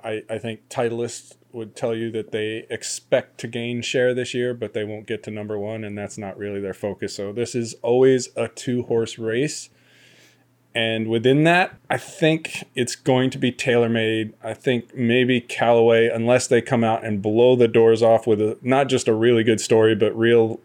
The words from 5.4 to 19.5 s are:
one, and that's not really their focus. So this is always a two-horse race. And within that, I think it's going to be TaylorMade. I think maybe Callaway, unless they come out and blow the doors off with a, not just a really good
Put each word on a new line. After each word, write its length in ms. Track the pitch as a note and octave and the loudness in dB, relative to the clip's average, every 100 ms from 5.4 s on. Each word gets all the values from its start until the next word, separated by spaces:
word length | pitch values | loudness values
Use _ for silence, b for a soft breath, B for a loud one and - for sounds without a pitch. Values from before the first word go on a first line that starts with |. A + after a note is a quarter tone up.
| G#2 G#2 | -8 -6
one, 240 | G#2 A2 | -6 -8
and 120 | G#2+ G2+ | -10 -10
that's 220 | G2+ - | -10 -10
not 200 | G2 F#2+ | -12 -10
really 200 | G2+ G2+ | -8 -6
their 140 | G2 | -8
focus. 420 | F#2+ G#2 F#2+ G2+ - | -6 -6 -6 -8 -8
So 160 | G2+ | -8
this 220 | G#2 A#2 | -6 -6
is 220 | A#2+ A#2 - | -4 -8 -6
always 460 | A#2 B2 C3 C3 B2 - | 0 4 4 4 0 -6
a 120 | A2+ | -8
two-horse 720 | - - B2 A2+ A#2 A2+ - | -6 -6 -6 -2 -2 -2 -6
race. 500 | A2 A2+ D3+ - - b b b b b b b b _ _ A#2 | -4 -2 -2 -6 -14 b b b b b b b b _ _ -4
And 320 | A2+ A2+ A2 | -2 -2 -2
within 360 | A2+ B2 C#3 D#3+ | 0 2 4 4
that, 300 | F3 F#3 - - | 2 0 -6 -8
I 80 | - | -8
think 680 | - - D#3+ D#3+ - - - - | -8 -2 0 0 -4 -14 -10 -6
it's 200 | B2 - | -6 -4
going 360 | - B2+ C3 | 0 2 0
to 60 | C3+ | 0
be 120 | C3 | -4
TaylorMade. 840 | A#2+ - A#2+ A#2 A2+ A2 A2 G#2+ - | -2 0 2 2 0 0 -2 -4 -10
I 100 | A2+ | -12
think 420 | A2 C#3+ B2 - B2+ | -6 -2 -2 -4 -4
maybe 460 | A#2 B2 B2 B2 | 0 2 2 0
Callaway, 680 | - - A#2+ A#2 A#2 A2+ A2+ | -2 0 4 6 6 4 4
unless 400 | A2+ A#2 B2 - | 0 2 2 4
they 140 | A#2+ | 0
come 220 | A2+ B2 | 2 0
out 200 | A2+ A2 | 2 0
and 180 | A2+ G#2 | -2 -4
blow 320 | G#2+ A2 B2+ B2+ | 0 4 4 6
the 120 | A#2 | 4
doors 360 | A2+ A2+ A2+ | 6 4 6
off 240 | A2+ A2+ - | 4 4 4
with 120 | G#2 | 0
a, 180 | G#2+ - | 0 -4
not 260 | B2 C3 C3+ | 0 0 2
just 200 | B2+ - | 0 0
a 60 | |
really 300 | A2 A#2 A#2 | 2 4 4
good 160 | A2+ | 2